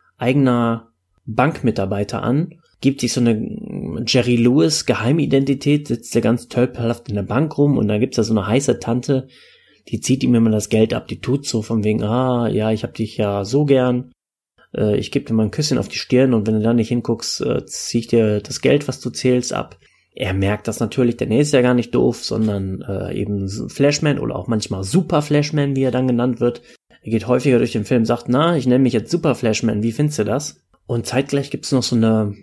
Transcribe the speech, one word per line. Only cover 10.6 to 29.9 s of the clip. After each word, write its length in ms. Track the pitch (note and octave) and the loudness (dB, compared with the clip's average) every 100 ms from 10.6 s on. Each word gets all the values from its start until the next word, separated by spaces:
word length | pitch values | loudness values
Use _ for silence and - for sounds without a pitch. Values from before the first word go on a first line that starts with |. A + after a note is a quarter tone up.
| - | 2
Geld 240 | A2 A2 | 2 2
ab, 160 | A2 - | 0 -6
die 120 | - | -8
tut 260 | - C3+ - | -2 -4 -2
so 160 | A#2 | -4
von 220 | G#2 A#2 | -2 0
wegen, 180 | G#2+ G#2+ | 0 0
ah, 460 | G#2+ A#2+ C3 B2 A#2 | 0 0 0 0 0
ja, 220 | G#2 G#2+ | 0 0
ich 120 | A2 | -2
hab 120 | - | -4
dich 220 | - A2 - | -6 -6 -2
ja 280 | G#2 G2+ | -2 -2
so 200 | G2 C3+ | 0 0
gern, 480 | D3 C3+ B2+ B2 B2+ _ _ _ _ _ _ | 4 4 4 0 -4 _ _ _ _ _ _
äh, 240 | - G#2 G#2 | -2 0 0
ich 120 | - | 0
geb 160 | C#3+ - | -4 -2
dir 80 | |
mal 100 | A2+ | 0
ein 60 | G#2+ | 0
Küsschen 280 | - D3+ B2 | -2 -2 -2
auf 100 | - | -2
die 100 | - | -8
Stirn 360 | - B2 C3+ | 0 2 4
und 120 | A#2 G#2 | 2 2
wenn 80 | |
du 80 | A2 | 0
da 120 | A2 | 2
nicht 140 | A#2 A2 | 2 2
hinguckst, 520 | A#2+ A#2 A2+ - - | -2 -2 -4 -4 -4
äh, 240 | - A#2 | -2 -2
zieh 360 | - - - A#2+ | -4 -10 -4 -4
ich 80 | A#2 | 0
dir 320 | A#2 G#2+ G#2 | 2 2 0
das 200 | - - | -4 -4
Geld, 280 | C3 C#3+ D3 | 2 2 0
was 120 | B2+ | -8
du 100 | B2+ | -8
zählst, 420 | - B2+ B2+ A#2+ | -4 0 0 0
ab. 240 | - - - _ _ _ | -6 -8 -12 _ _ _
Er 180 | - G2 | -8 -4
merkt 340 | F#2+ F#2+ G#2+ - | -2 0 -2 -4
das 140 | A2 | -4
natürlich, 360 | A2 - B2 A#2 | -4 0 0 0
denn 140 | - | 0
er 100 | A2+ | 2
ist 120 | D3 | 4
ja 80 | C#3 | 4
gar 140 | B2 | 4
nicht 200 | B2 A2+ | 2 0
doof, 300 | B2 B2 A#2+ | 2 2 0
sondern, 560 | - A2 A2 G2+ G2 F#2+ | -4 -2 -2 -2 -4 -6
äh, 340 | - G2 F#2+ | -6 -6 -6
eben 340 | G2 G2+ G2+ G2 G#2+ - | -4 -4 -4 -4 -6 -8
Flashman 500 | - C#3+ C#3+ D#3 C#3 | 0 2 2 0 0
oder 160 | A2+ | -2
auch 140 | - - | -6 -4
manchmal 340 | A2 - F#2+ | -4 -2 -6
Super 400 | G2 D#3+ D#3 D#3 | 0 0 2 0
Flashman, 540 | D3 D3 D3 D3+ C#3+ C3+ | 0 0 0 0 0 0
wie 80 | |
er 80 | C3 | 0
dann 160 | B2 C3 | 2 2
genannt 320 | A#2+ B2 A2+ | 2 2 2
wird. 220 | A#2+ A#2+ - - _ _ | 0 -2 -10 -20 _ _
Er 80 | - | -4
geht 160 | A2 G2+ | -2 2
häufiger 300 | B2+ C#3 A#2+ | 2 4 4
durch 140 | A#2+ | 2
den 120 | A#2 | -2
Film, 200 | G2+ B2 | 0 2
sagt, 240 | A2 A#2 - | 2 0 0
na, 280 | B2 E3 E3+ | 2 2 2
ich 100 | B2 | 2
nenne 160 | B2+ | 4
mich 120 | C3 | 4
jetzt 180 | A#2 - | 0 -2
Super 220 | E3+ D#3 | -2 0
Flashman, 480 | A#2+ A#2 G#2 A2+ G#2+ | 0 0 0 0 0
wie 100 | A2+ | -2